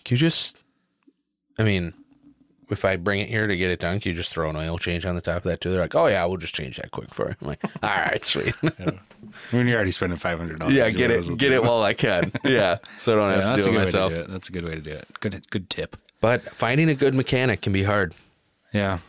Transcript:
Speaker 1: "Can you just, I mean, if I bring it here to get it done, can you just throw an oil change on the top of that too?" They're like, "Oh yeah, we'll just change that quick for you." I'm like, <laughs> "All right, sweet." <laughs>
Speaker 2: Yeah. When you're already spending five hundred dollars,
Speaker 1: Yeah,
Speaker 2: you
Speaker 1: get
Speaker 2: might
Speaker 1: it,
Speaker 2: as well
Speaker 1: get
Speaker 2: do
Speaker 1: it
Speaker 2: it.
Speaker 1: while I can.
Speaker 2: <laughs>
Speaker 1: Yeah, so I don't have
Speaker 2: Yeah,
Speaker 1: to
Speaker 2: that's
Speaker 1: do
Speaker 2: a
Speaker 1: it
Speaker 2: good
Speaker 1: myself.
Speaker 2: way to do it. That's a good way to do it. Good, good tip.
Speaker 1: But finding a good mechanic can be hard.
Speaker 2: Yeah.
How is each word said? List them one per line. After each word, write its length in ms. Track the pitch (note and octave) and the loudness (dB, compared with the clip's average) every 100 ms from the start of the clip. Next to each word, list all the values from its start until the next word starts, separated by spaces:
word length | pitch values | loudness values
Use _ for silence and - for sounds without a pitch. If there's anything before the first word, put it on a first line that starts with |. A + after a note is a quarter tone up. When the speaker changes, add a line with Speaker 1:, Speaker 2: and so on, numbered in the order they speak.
Speaker 1:
"Can 120 | - B2 | -2 2
you 20 | |
just, 400 | E3 - - - _ _ _ _ _ _ _ _ _ - | 2 0 -4 -8 _ _ _ _ _ _ _ _ _ 0
I 40 | |
mean, 300 | A2 F#2+ E2+ - - _ - _ _ _ - | 2 2 -2 -10 -20 _ -20 _ _ _ -8
if 120 | G2+ | 0
I 120 | G2 F#2 | 0 0
bring 240 | F#2 G2 | 0 0
it 100 | G#2 | 0
here 160 | A2+ G#2+ | -2 0
to 100 | F2+ | 0
get 140 | F#2 | 0
it 100 | F2 | 0
done, 200 | E2+ G2 | -2 -2
can 100 | G2+ | -2
you 40 | E2 | -4
just 140 | E2 | -4
throw 180 | - D#2 | -2 -2
an 60 | D#2 | -2
oil 240 | D#2+ E2+ | -4 -4
change 260 | F2+ F2 F#2 | -2 -2 -2
on 80 | |
the 80 | F2 | -4
top 160 | F2 E2+ | -2 -4
of 60 | |
that 180 | F2+ E2 | -2 -4
too?" 80 | E2+ | -2
They're 120 | F#2 | -2
like, 120 | E2 | 0
"Oh 140 | D3 D#3+ | 2 2
yeah, 180 | G2 F2 | 2 0
we'll 120 | F#2 | -2
just 180 | D#2+ - | -6 -8
change 220 | C2+ - | -8 -10
that 120 | - | -12
quick 240 | - - | -12 -12
for 160 | - - | -6 -6
you." 60 | - | -4
I'm 80 | D2 | -8
like, 140 | - | -8
<laughs> 200 | - - | -8 -4
"All 60 | G#2 | -2
right, 340 | F#2+ E2 - - | 0 0 -2 -2
sweet." 300 | - - - | -2 -2 -2
<laughs> 40 | D#3 - | -4 -4
Speaker 2:
Yeah. 120 | F#2 - - - - - - | -6 -6 -14 -20 -20 -18 -2
When 160 | A#2+ B2 | 0 2
you're 80 | A#2 | 2
already 160 | F#2+ | 2
spending 260 | - F#2 E2+ | 0 -2 -2
five 180 | F2+ E2 | -4 -4
hundred 220 | E2 D#2+ | -6 -4
dollars, 160 | D#2+ C3+ | 2 4
Speaker 1:
Yeah, 120 | A2+ | 4
Speaker 2:
you 80 | G#2+ | 2
Speaker 1:
get 140 | B2 | 2
Speaker 2:
might 60 | A#2 | 2
Speaker 1:
it, 40 | |
Speaker 2:
as 80 | E2+ | 0
well 80 | A#2 | 0
Speaker 1:
get 120 | C#3 | 2
Speaker 2:
do 40 | C3 | 4
Speaker 1:
it 20 | |
Speaker 2:
it. 60 | |
Speaker 1:
while 200 | A#2 A#2 | 4 4
I 100 | G#2 | 2
can. 380 | G#2+ A#2+ F2 F2 - | 2 2 2 0 -2
Speaker 2:
<laughs> 60 | C3+ | 2
Speaker 1:
Yeah, 320 | B2 F#2+ E2+ - - | 4 4 0 -4 -4
so 160 | - | 2
I 20 | A2 | 4
don't 140 | G2+ | 4
have 80 | F#2+ | 2
Speaker 2:
Yeah, 40 | |
Speaker 1:
to 60 | G2 | 2
Speaker 2:
that's 120 | B2 G2 | 2 4
Speaker 1:
do 60 | |
Speaker 2:
a 20 | |
Speaker 1:
it 40 | G2 | 4
Speaker 2:
good 80 | F#2 | 2
Speaker 1:
myself. 260 | G2 F#2+ | 2 0
Speaker 2:
way 40 | E2 | -2
to 40 | E2+ | -6
do 40 | |
it. 40 | |
That's 160 | F#2 - | -10 -8
a 20 | |
good 120 | F2+ E2+ | -8 -6
way 100 | D#2+ | -8
to 60 | |
do 100 | D2+ | -10
it. 160 | D2+ - - | -12 -14 -6
Good, 300 | G#2+ F2+ - | -6 -6 -6
good 200 | G#2+ F2+ | -8 -6
tip. 280 | - - - _ - | -8 -8 -10 _ -2
Speaker 1:
But 220 | A2 B2 - - | 2 0 -2 -2
finding 340 | A#2 C#3 D#3+ | 0 4 4
a 60 | C3+ | 4
good 180 | C#3 | 2
mechanic 480 | C3 B2+ C3 B2+ G2 | 2 2 2 2 2
can 120 | G#2+ | 0
be 100 | G2 | 2
hard. 300 | G2 G#2 F2+ - _ _ _ _ - | 2 2 0 -4 _ _ _ _ -4
Speaker 2:
Yeah. 280 | G#2 G2 F#2 | -2 0 -2